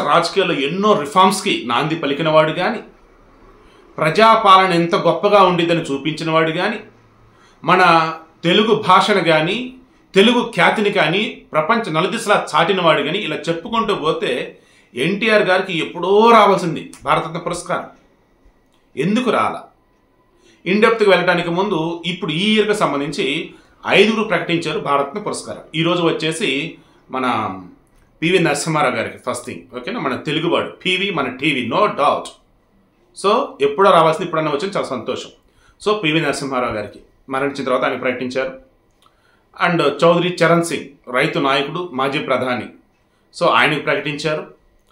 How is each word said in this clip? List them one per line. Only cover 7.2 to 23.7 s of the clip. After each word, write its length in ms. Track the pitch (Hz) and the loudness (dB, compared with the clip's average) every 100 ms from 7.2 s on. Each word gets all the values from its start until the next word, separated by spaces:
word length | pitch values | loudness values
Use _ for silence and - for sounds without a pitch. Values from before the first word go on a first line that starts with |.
| _ _ _ _ 143 | _ _ _ _ 2
మన 120 | 185 175 165 160 156 - _ 165 | 4 6 4 2 -4 -14 _ 2
తెలుగు 280 | 196 220 208 - | 2 2 2 4
భాషను 360 | 190 202 196 160 | 4 4 2 2
కానీ, 280 | 156 165 226 254 - _ _ _ 185 | 2 0 -4 -8 -14 _ _ _ 2
తెలుగు 240 | 226 247 - 175 | 4 2 0 2
ఖ్యాతిని 340 | 175 220 202 190 | 2 2 0 2
కానీ 240 | 156 190 247 - - 156 | 0 0 -4 -8 -6 -2
ప్రపంచ 380 | 156 226 180 156 | 0 -2 -2 -2
నలుదిశలా 420 | 185 226 202 185 - | -2 -2 0 0 0
చాటినవాడు 500 | 151 208 190 165 156 135 | 0 2 2 2 2 0
కానీ, 140 | 196 156 | -4 -6
ఇలా 120 | 143 165 | -6 -4
చెప్పుకుంటూ 480 | 165 233 226 208 151 | -6 -4 -2 -2 -2
పోతే 280 | 151 160 175 127 175 - _ _ _ 120 156 | -2 -2 -4 -4 -8 -14 _ _ _ -4 -2
ఎన్టీఆర్ 420 | 196 220 214 175 | 0 2 2 4
గారికి 240 | 185 190 160 143 | 2 0 -4 -6
ఎప్పుడో 280 | 170 180 208 233 233 | -4 2 4 8 8
రావాల్సింది 480 | 202 175 175 139 - - 139 | 6 4 0 -6 -10 -8 -2
భారతరత్న 340 | 160 160 170 170 | -2 -2 -8 -8
పురస్కారం. 420 | 170 - 147 - - _ _ _ _ _ _ _ _ _ 117 165 | -8 -6 -8 -8 -18 _ _ _ _ _ _ _ _ _ -4 -2
ఎందుకు 240 | 226 254 127 | 0 0 0
రాలా? 240 | 107 - - _ _ _ _ _ _ _ _ _ - | 0 -4 -12 _ _ _ _ _ _ _ _ _ -2
In 60 | 208 226 | 2 2
depth-కి 240 | 226 202 | 4 4
వెళ్ళడానికి 380 | 175 170 170 170 170 | 4 2 0 0 -2
ముందు 220 | 208 165 160 170 170 | 0 -2 -2 -4 -6
ఇప్పుడు 180 | 180 190 156 | -6 -6 -2
ఈ 40 | 214 | 0
ఇయర్కి 240 | 214 208 202 | 2 2 0
సంబంధించి 440 | 156 143 147 180 139 165 170 - _ | -2 -2 -4 -4 -4 -4 -8 -16 _